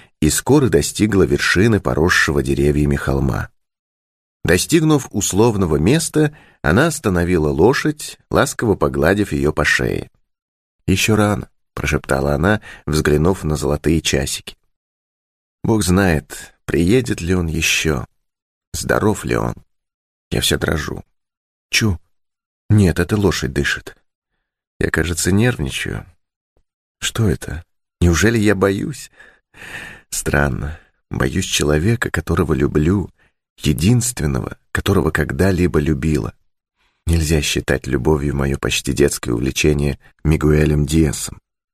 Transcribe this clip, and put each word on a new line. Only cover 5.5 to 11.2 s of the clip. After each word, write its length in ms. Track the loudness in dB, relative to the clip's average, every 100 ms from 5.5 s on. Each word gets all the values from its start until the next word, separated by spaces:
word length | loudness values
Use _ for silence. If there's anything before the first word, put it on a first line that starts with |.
| 2 0 2
места, 580 | 2 2 0 0 0 -2 _ _
она 260 | 0 2 2
остановила 640 | 0 -2 0 2 2 2
лошадь, 680 | 4 4 4 -2 -6 -10 -16 -4
ласково 460 | 0 0 -2 -2 0
погладив 560 | 0 2 2 2 0
её 220 | -2 0
по 120 | 0 0
шее. 440 | 0 -2 -4 -8 _ _ _ _ _ _ _ -2
"Ещё 280 | 0 2
рано", 340 | 2